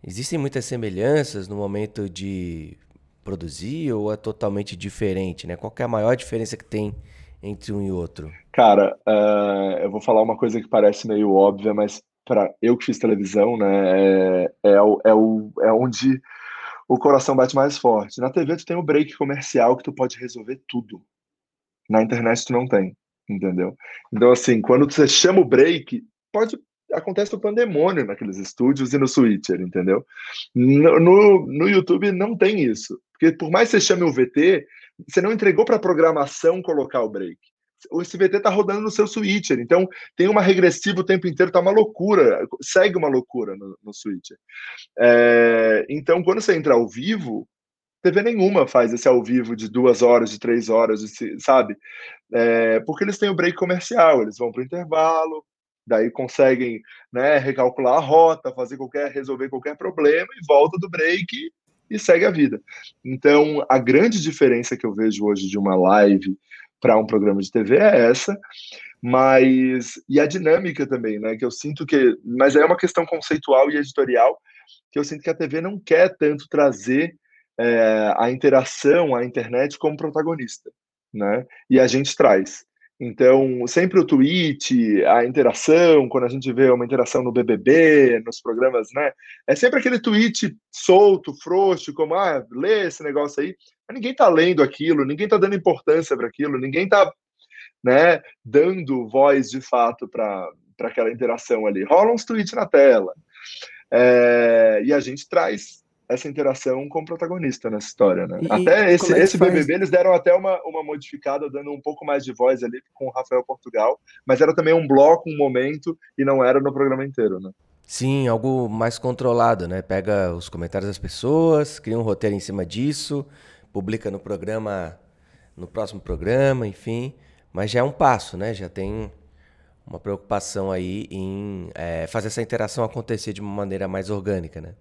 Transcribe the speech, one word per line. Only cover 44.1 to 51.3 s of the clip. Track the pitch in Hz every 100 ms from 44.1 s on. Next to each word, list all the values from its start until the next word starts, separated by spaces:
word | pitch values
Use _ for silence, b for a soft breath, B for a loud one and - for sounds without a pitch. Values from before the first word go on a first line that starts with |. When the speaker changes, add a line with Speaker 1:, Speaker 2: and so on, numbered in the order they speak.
| 92 - - _ B B B B -
Speaker 2:
É, | 120 120 120 117 117 113 113 110 -
então, | 143 143 170
quando | 170 202
você | 214 175
entra | 156
ao | 120 117
vivo, | 110 151 214 147 107 117 _ _ _ _ _
T | 185
V | 175
nenhuma | 208 233 190 202 131
faz | 131 120
esse | 117 135
ao | 127
vivo | 110 127 113
de | 117 110
duas | 117 127 117
horas, | 123 120 113
de | 104
três | 117 117 113
horas, | 113 113 107
de | 107
se-, | - 113